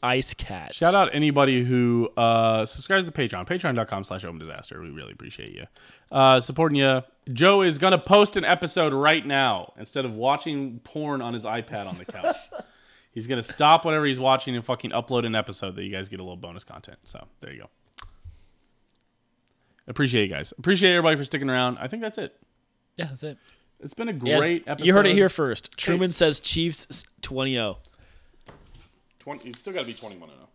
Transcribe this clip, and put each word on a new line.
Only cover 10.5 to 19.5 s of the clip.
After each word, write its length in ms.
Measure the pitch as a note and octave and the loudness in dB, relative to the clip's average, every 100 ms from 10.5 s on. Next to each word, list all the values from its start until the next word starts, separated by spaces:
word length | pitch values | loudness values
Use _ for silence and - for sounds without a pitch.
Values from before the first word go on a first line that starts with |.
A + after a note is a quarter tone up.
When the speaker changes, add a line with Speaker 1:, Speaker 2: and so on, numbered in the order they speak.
| C#3+ C3+ A#2 | -8 -8 -12
Speaker 2:
porn 360 | - D#3 D3+ C3+ | -12 -8 -6 -6
on 140 | A#2 | -6
his 100 | A#2 | -8
iPad 440 | G#2+ A#2 A2+ A2 F#2+ | -6 -6 -8 -10 -10
on 100 | F2+ | -12
the 60 | |
couch. 320 | F#2+ - - - - D#4 - | -14 -6 -6 -6 -10 -18 -20
Speaker 1:
<laughs> 380 | _ _ _ _ | _ _ _ _
Speaker 2:
He's 140 | A#2 A2+ | -12 -6
gonna 160 | B2+ | -6
stop 420 | A2 - D3+ E3 | -6 2 6 6
whatever 220 | E3 D#3 D3 | 4 0 0
he's 140 | B2+ | 0
watching 340 | C3 C3 C3+ | 2 2 0
and 100 | A#2+ | -6
fucking 280 | A2+ B2 B2 | -4 -6 -4
upload 340 | A#2 A#2 B2 A#2 | -6 -2 -2 0
an 80 | |
episode 400 | A2 G#2 G2 F#2+ | -2 -4 -8 -10
that 80 | F#2+ | -10
you 80 | F#2+ | -10
guys 180 | G2 G2 | -10 -10
get 120 | F#2+ | -14
a 20 | |
little 140 | F#2 F2+ | -14 -16
bonus 260 | F2 F2 | -16 -18
content. 360 | - - - - | -18 -20 -20 -20
So 240 | - - - _ | -20 -20 -20 _
there 120 | - | -18
you 100 | B1 | -18
go. 60 | G1+ _ _ - - - - - _ _ _ _ _ _ _ _ _ _ _ | -20 _ _ -20 -20 -20 -20 -20 _ _ _ _ _ _ _ _ _ _ _